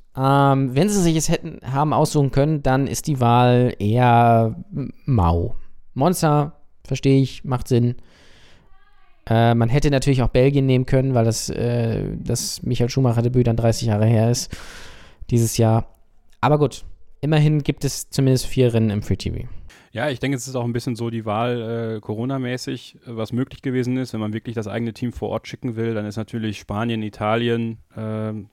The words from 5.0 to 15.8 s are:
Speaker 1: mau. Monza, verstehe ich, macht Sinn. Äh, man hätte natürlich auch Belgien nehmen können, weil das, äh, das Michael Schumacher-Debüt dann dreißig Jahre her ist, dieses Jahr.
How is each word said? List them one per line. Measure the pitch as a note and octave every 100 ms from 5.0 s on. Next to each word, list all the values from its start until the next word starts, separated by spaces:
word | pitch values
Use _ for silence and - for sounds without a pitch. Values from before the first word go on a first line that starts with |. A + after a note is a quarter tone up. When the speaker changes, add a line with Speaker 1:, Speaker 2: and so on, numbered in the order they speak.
| -
Speaker 1:
mau. | A#2+ E2+ E2+ F2 - - - - -
Monza, | D3+ F3+ D#3+ D3 D3 - - -
verstehe | - C3+ C3+ C3+
ich, | C3+ -
macht | - B2+ -
Sinn. | A#2+ A#2+ B2 - _ - - - - _ - _ - - - -
Äh, | A2+ A#2 A#2
man | A2+
hätte | C#3 D3
natürlich | C#3 C#3+ C3
auch | A#2
Belgien | B2+ C3 C#3 C3+
nehmen | B2+ B2+
können, | C3 C3 B2+
weil |
das, | A2+ A2+ -
äh, | - A#2+ A#2+ A#2 G#2+ G2 A2+
das | - A#2+ - -
Michael | - B2 A#2+
Schumacher-Debüt | C3+ B2+ A#2 A#2+ B2+ A#2+
dann | A2+
dreißig | A#2 A2+ A#2
Jahre | G#2 A2
her | A#2 A2+
ist, | A#2+ - - - - - - - - -
dieses | A#2+ A2+ -
Jahr. | A2+ A2+